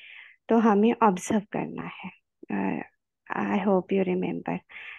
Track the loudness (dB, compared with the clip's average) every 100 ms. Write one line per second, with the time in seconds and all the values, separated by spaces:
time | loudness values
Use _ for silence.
0 | -20 -20 -20 _ 0 4 6 6 4 4
1 | 2 2 0 -2 -2 -6 -6 -8 -10 -12
2 | -16 -16 _ _ -8 -4 -4 -4 -8 _
3 | _ _ -10 -6 -2 0 2 0 2 0
4 | 0 0 -2 -4 -6 -6 -8 -20 -18